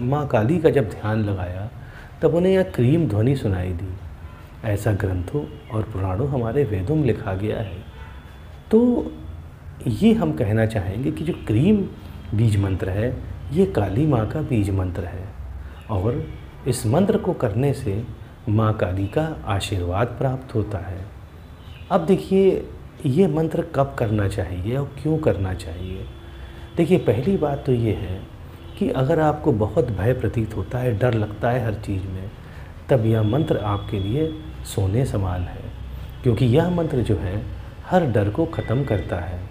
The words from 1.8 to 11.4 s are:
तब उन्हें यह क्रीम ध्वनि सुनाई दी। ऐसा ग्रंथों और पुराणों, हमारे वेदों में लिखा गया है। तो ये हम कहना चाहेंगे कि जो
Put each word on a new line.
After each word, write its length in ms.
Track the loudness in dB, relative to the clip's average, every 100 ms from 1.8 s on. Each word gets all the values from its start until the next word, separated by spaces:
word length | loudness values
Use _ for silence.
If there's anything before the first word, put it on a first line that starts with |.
| -16 -16 -16 0
तब 120 | 2
उन्हें 180 | 4 4
यह 100 | 4
क्रीम 460 | 2 2 4 4 2
ध्वनि 280 | 2 2 2
सुनाई 360 | 0 0 -2
दी। 160 | -4 -6 -10 -12 -14 -16 -16 -18 -8
ऐसा 280 | -4 0 0
ग्रंथों 760 | 2 0 -2 -2 -4 -6 -12 -6
और 140 | -4
पुराणों, 460 | -4 -4 -2 0 0
हमारे 360 | 0 0 0
वेदों 320 | 0 0 0 2
में 80 |
लिखा 300 | 2 0 -2
गया 240 | -2 -2 -2
है। 200 | -4 -8 -14 -16 -16 -16 -16 -18 -18 -14 4
तो 420 | 6 6 2 -2 -8 -12 -12 -14 -16 -16 -8 -4
ये 260 | 4 6
हम 200 | 6 4
कहना 340 | 2 2 4 4
चाहेंगे 460 | 2 -2 -2 -2
कि 120 | -2
जो 80 | -2 -4